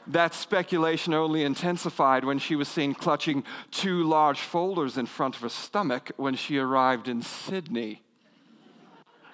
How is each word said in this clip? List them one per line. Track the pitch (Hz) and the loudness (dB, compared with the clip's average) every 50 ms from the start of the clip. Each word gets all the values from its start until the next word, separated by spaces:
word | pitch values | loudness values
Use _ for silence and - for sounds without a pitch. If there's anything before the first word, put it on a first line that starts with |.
| - | -10
that | - 147 170 170 165 - | -2 2 2 2 2 2
speculation | - - - 208 185 175 - 185 170 160 160 160 156 - 175 160 | -4 -2 0 0 0 2 2 0 2 2 2 2 0 0 2 2
only | 156 160 160 156 160 147 | 2 2 2 2 2 2
intensified | 143 135 - - 175 180 175 - 175 - - 151 135 131 127 131 | 0 0 0 0 -2 -2 -2 -4 -4 0 2 4 4 4 4 2
when | 135 139 139 | 0 -2 -2
she | - - 160 | 0 0 -2
was | 147 143 - | 0 0 -2
seen | - 170 143 143 135 | -2 0 0 0 -2
clutching | - - 175 147 147 - 160 143 139 - - - - - - | -2 0 0 0 2 0 0 0 -2 -2 -4 -10 -14 -14 -8
two | - - - 196 180 175 170 | -6 -2 0 0 0 2 2
large | 156 160 156 151 147 139 - | 4 4 6 6 4 4 0
folders | - - - 170 175 190 196 175 147 127 117 135 | -4 -2 -2 -2 0 0 0 0 -2 -2 -2 -4
in | 120 | -4
front | 113 - - 147 131 120 | -4 -2 -2 -2 -2 -2
of | - | -4
her | 117 117 | -8 -6
stomach | - - - - - - 202 143 123 - - - - - | -6 -6 -6 -4 -2 -2 0 0 -2 -2 -4 -10 -8 -4
when | 135 135 131 | -4 -2 -2
she | 127 - - 147 139 | -4 -4 -2 -2 -2
arrived | 131 131 135 131 127 131 127 117 110 127 | 0 2 2 4 4 4 2 2 -2 -4
in | 123 117 117 | -4 -4 -2
Sydney. | - - - - - 185 190 170 147 117 117 117 107 104 - _ _ _ _ _ _ _ _ _ _ - - _ - - - - - - - - _ _ _ _ - | -2 -2 -2 -2 -4 -6 -6 -6 -4 -4 -4 -4 -6 -10 -12 _ _ _ _ _ _ _ _ _ _ -20 -20 _ -20 -20 -20 -20 -20 -20 -20 -20 _ _ _ _ -20